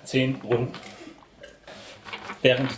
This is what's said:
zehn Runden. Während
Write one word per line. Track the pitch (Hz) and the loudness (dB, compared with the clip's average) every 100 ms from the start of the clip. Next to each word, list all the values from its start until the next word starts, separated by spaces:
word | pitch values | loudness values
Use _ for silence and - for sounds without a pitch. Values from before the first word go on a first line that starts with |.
| - | 0
zehn | 131 131 131 | 2 4 0
Runden. | 104 120 127 - - - - - - - - - - - - - - - - - | 0 2 0 -6 -14 -16 -18 -20 -20 -20 -20 -20 -20 -18 -16 -18 -14 -12 -12 2
Während | 127 127 131 | 4 6 2